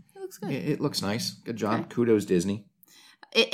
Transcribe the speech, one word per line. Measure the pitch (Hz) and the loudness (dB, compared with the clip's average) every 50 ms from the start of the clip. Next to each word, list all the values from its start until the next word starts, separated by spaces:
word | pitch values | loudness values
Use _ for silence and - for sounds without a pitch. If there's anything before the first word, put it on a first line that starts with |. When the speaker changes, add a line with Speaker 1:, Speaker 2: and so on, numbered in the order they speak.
| - _ _ | -20 _ _
Speaker 1:
It | 392 | -14
looks | 381 370 - | -14 -14 -12
good. | - 208 190 | -10 -6 -6
Speaker 2:
it, | 139 - - 147 | -6 -4 -2 -2
it | 147 - | -2 -2
looks | 135 - - - | -2 -4 -2 -2
nice. | 95 98 104 120 120 - | -4 -2 -2 -2 -4 -6
Good | - - _ - 117 | -8 -10 _ -8 -6
job. | 104 107 104 110 117 | -2 -2 0 0 -2
Speaker 1:
Okay. | 113 - | -2 -4
Speaker 2:
Kudos, | - 123 120 117 110 104 92 | -2 0 4 4 4 4 4
Disney. | - 95 90 87 98 101 107 - _ _ _ _ _ - - - - - _ - _ - | 4 2 2 2 0 -4 -6 -8 _ _ _ _ _ -20 -20 -20 -20 -20 _ -20 _ 2
Speaker 1:
A-, | 220 220 - | 2 2 4